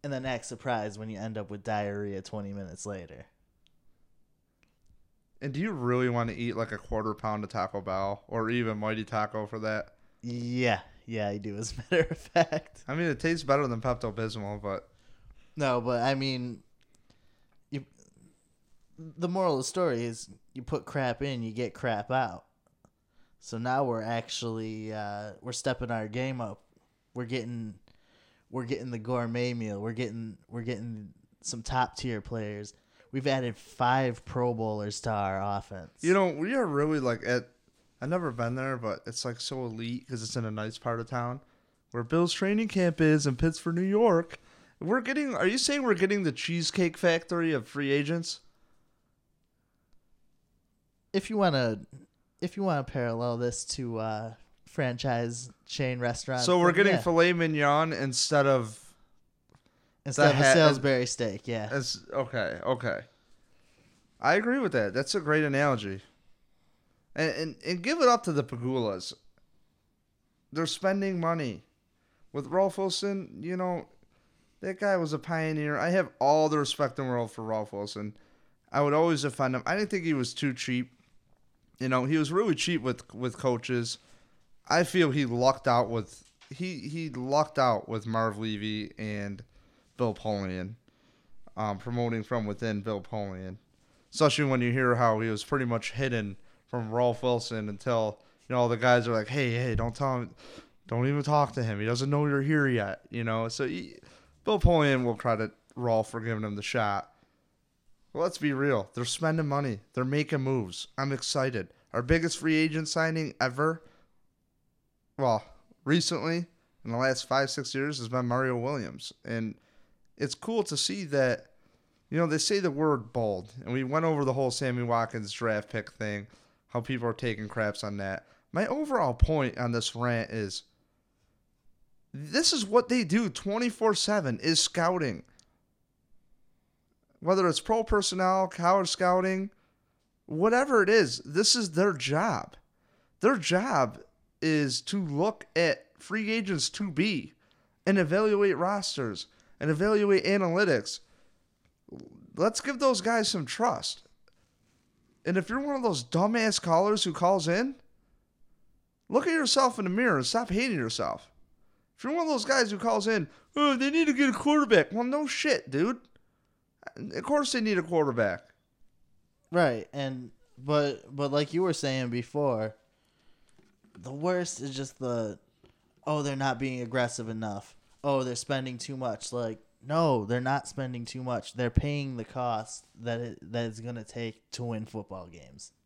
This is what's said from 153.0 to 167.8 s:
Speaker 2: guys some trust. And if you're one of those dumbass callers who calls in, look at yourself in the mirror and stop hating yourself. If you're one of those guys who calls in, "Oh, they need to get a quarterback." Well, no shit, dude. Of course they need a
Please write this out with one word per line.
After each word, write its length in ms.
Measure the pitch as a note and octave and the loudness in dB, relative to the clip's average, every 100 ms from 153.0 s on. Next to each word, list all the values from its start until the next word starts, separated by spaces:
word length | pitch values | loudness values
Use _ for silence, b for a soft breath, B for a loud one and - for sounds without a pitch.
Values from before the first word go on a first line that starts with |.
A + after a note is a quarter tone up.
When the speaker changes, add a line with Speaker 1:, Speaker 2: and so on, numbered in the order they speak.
Speaker 2:
guys 280 | G3+ A#3 G#3+ | 2 2 2
some 160 | F#3+ C3 | -2 -4
trust. 580 | - A#3 D#3 - - _ _ _ _ _ _ _ _ _ _ _ _ - | 0 0 0 -6 -10 _ _ _ _ _ _ _ _ _ _ _ _ -2
And 120 | F#3 | -2
if 120 | E3+ | 0
you're 100 | A#3+ | -4
one 160 | C#4+ C4+ | -2 -2
of 80 | |
those 200 | A#3+ D3+ | 0 -2
dumbass 580 | A#2+ E3 G3+ A#3 A3 G3+ | -2 0 2 2 2 0
callers 420 | F3 E3 G3+ G#3+ | 2 4 4 2
who 100 | F#3 | 0
calls 340 | D#3 F3 F#3+ D#3 | 2 4 4 2
in, 280 | F3 B3+ C4 _ _ _ _ _ _ - _ _ _ _ _ _ | 2 0 -4 _ _ _ _ _ _ -20 _ _ _ _ _ _
look 160 | A#3 F4 | 2 2
at 80 | |
yourself 460 | E4 C4+ C#4 C4 A#3 | 0 2 4 4 2
in 60 | F#3+ | -2
the 40 | |
mirror 280 | F#3+ B3 D#3 | 2 2 2
and 80 | B2 | 2
stop 240 | A3+ A#3 | -2 0
hating 280 | F#3+ B3+ F3+ | 0 0 0
yourself. 540 | A2+ - E2 G#1+ - _ - _ _ _ _ _ | -2 -2 -4 -4 -12 _ -20 _ _ _ _ _
If 60 | |
you're 100 | B3 | -4
one 140 | D#4+ D#4+ | -2 0
of 40 | |
those 140 | C#4 G#3+ | 0 2
guys 240 | C4+ A3+ | 2 2
who 80 | G3+ | 0
calls 300 | A#3 A3 G#3 | 0 0 2
in, 200 | A3 D3+ b b - | 0 0 b b 2
"Oh, 200 | D4 C4 | 4 4
they 140 | C4+ | 2
need 160 | D#4+ D#4 | 4 4
to 80 | |
get 160 | B3+ C#4 | 4 4
a 40 | |
quarterback." 580 | A3+ C#4+ D4+ C#4 G#3 D3 | 4 4 4 8 6 6
Well, 120 | G#3+ | 0
no 220 | A#3+ C#4+ D4 | -2 -2 -2
shit, 460 | - D4+ C4 - | -2 2 0 0
dude. 260 | C3+ G3 B3 _ _ _ _ _ _ _ _ - - | 0 0 -2 _ _ _ _ _ _ _ _ -18 -14
Of 280 | - - | -10 -8
course 280 | - D4 C4+ | 0 0 2
they 100 | B3 | 0
need 160 | A3 | 2
a 60 | F#3+ | 0